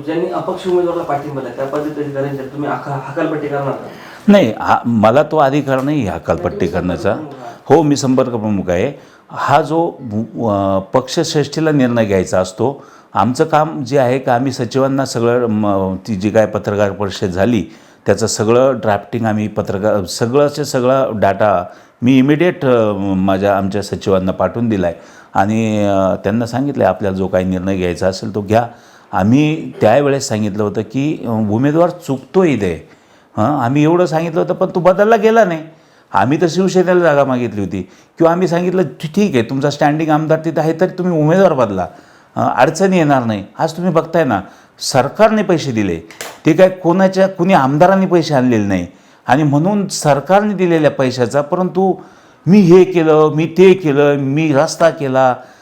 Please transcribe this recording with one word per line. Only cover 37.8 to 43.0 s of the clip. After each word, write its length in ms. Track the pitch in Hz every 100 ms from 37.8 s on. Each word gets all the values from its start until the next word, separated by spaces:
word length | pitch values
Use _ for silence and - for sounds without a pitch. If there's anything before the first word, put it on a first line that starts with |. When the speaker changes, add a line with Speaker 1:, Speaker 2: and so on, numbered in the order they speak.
| 92 - _ _
Speaker 2:
किंवा 140 | 165
आम्ही 160 | 170 180
सांगितलं, 340 | 170 180 185
"ठी-, 320 | 185 - 156
ठीक 200 | - 208
आहे, 80 | 135
तुमचा 280 | 110 135 143
स्टँडिंग 400 | 139 151 151 156
आमदार 280 | 151 156 156
तिथं 160 | 156 160
आहे, 120 | 156 160
तरी 180 | 185 185
तुम्ही 220 | 180 165
उमेदवार 300 | 151 180 196
बदला, 340 | 147 117 95 85 - - - _ -
अ, 120 | 120 -
अडचणी 400 | 135 156 190
येणार 280 | 185